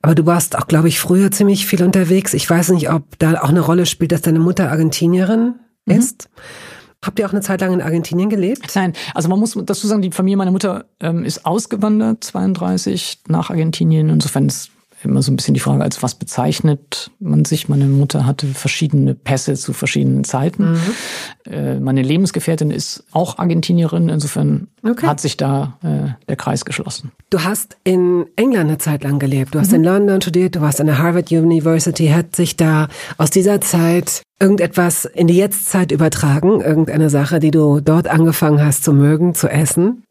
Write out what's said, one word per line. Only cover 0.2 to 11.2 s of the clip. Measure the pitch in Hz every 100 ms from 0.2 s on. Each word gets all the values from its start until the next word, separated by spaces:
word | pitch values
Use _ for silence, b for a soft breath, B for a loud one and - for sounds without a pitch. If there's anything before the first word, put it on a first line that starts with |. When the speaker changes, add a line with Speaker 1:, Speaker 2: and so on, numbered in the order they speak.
| 160
Speaker 1:
warst | 170 - -
auch, | -
glaub | 156 165
ich, | 156
früher | - 180 196
ziemlich | - 202 202 -
viel | 180
unterwegs. | 202 190 170 190 190
Ich | 143 -
weiß | 170 165
nicht, | 180 147
ob | 160 - -
da | 160 165
auch | 139
eine | 175
Rolle | 147 175 170
spielt, | - 165
dass | 170
deine | 170 160
Mutter | 165 180 160
Argentinierin | 156 160 - 170 180 190 226 233 240 _ _ -
Speaker 2:
Mhm. | 180
Speaker 1:
ist. | 247 - - B B B B B B _ -
Habt | -
ihr | 202
auch |
eine | 202
Zeit | 196 190
lang | 190
in | 180
Argentinien | 156 170 165 170 202
gelebt? | 208 180 269 -
Speaker 2:
Nein, | 196 180 160 B
also | - 160
man | 190
muss | 226 208
dazu | 180 196 214
sagen, | 214
die | 185
Familie | 160 190 196
meiner | 190
Mutter, | 185 196 190 - _
ähm, | 165 165